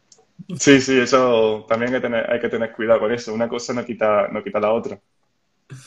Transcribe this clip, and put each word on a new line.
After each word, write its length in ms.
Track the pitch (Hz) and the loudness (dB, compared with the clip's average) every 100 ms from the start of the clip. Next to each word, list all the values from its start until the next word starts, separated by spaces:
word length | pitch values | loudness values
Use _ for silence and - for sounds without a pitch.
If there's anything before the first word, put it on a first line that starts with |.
| _ _ _ - - 165 | _ _ _ -20 -12 0
Sí, 220 | 147 139 | 6 6
sí, 180 | 131 131 | 6 0
eso 680 | 120 131 127 113 110 107 - | 4 4 4 4 2 0 -2
también 260 | 113 120 | -2 -2
hay 60 | 127 | -2
que 80 | 123 | -2
tener, 240 | 117 - | -2 -2
hay 80 | 120 | -2
que 100 | 117 | -2
tener 220 | 113 113 | -4 -6
cuidado 260 | - 113 113 | -4 2 2
con 100 | 107 | 2
eso. 200 | 120 113 | -2 -4
Una 140 | 110 117 | -4 -4
cosa 240 | 120 127 | -6 -6
no 120 | 123 117 | -8 -6
quita, 420 | 107 110 104 101 | -2 0 2 0
no 140 | 107 | -4
quita 160 | 101 104 | -6 -2
la 120 | 104 | 0
otra. 260 | 117 107 104 _ _ _ _ _ _ - 127 | -2 -4 -12 _ _ _ _ _ _ -20 -20